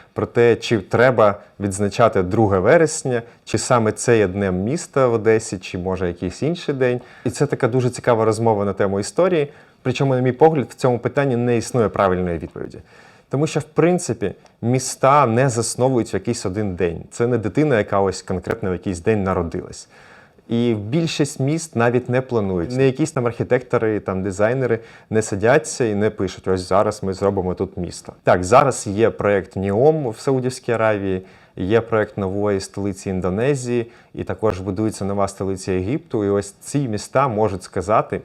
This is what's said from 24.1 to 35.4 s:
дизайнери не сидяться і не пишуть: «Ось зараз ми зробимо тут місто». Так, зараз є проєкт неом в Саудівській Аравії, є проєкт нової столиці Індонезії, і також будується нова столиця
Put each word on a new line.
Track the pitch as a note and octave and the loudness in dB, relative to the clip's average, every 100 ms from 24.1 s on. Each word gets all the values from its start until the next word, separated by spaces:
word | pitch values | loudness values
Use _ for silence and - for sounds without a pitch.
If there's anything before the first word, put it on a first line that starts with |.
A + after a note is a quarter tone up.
| F#2+ | -4
дизайнери | G2 F#2 G#2+ C3 B2 A2+ - - - | -4 0 0 0 -2 -2 -6 -18 -4
не | A2 | -2
сидяться | - G2 A2 D3+ - - | -2 0 2 2 0 -4
і | A#2 | -2
не | G2+ G#2+ | 0 -2
пишуть: | - F#2 - G2 | -2 -6 -6 -4
«Ось | F#2+ F2+ | -2 0
зараз | F#2+ G#2+ - | 2 2 -2
ми | G2 | -6
зробимо | F#2 G2 G2 F2+ | -2 0 0 -2
тут | F2 F#2 - | -4 -6 -6
місто». | F2 - - - | -10 -10 -18 -4
Так, | - F#2+ | 2 2
зараз | F2+ B2 C#3 - G#2+ | 6 4 4 0 -4
є | G2 A2 | 2 2
проєкт | - G#2 G2 E2 G2 | 2 0 0 -2 -4
неом | G2 G2+ D3 D#3 B2+ | -2 2 2 2 -2
в | A2 | -6
Саудівській | - C3 B2 B2+ - | -2 0 -2 -6 -2
Аравії, | A2+ A2 G#2+ G2 F#2 - - _ - | 0 2 0 0 -4 -6 -20 _ -6
є | F2+ A2+ | 0 0
проєкт | A2+ A2 G#2 - | 2 -2 -2 -4
нової | F#2+ G2+ G#2 G2 | -4 -2 -2 -2
столиці | - - G2+ F#2 G2+ | -4 -6 -6 -6 -6
Індонезії, | F#2 F2+ F#2+ C3 C#3 B2 A#2+ A#2 - _ | -4 -2 -2 -2 -2 -2 -4 -4 -10 _
і | - | -10
також | F#2 - A2 F#2 | -8 -2 -2 -2
будується | F#2+ F#2+ A2 G#2+ | -4 -2 -2 -4
нова | G2 G2+ G2 | -4 -2 -2
столиця | - | -4